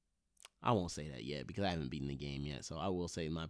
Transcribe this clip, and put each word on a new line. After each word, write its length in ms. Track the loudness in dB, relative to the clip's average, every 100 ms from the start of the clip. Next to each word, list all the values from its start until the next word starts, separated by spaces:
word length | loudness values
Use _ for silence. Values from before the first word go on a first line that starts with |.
| _ _ _ _ -20 -2
I 80 | 4
won't 200 | 4 4
say 180 | -2 -4
that 160 | -4 -4
yet 200 | -4 -4
because 200 | 0 2
I 40 |
haven't 180 | 2 0
beaten 160 | 0 -2
the 80 | -2
game 300 | -2 -2 -2
yet. 180 | -4
So 140 | -6 -2
I 100 | 0
will 220 | 2 0
say 180 | 0 0
my 200 | 0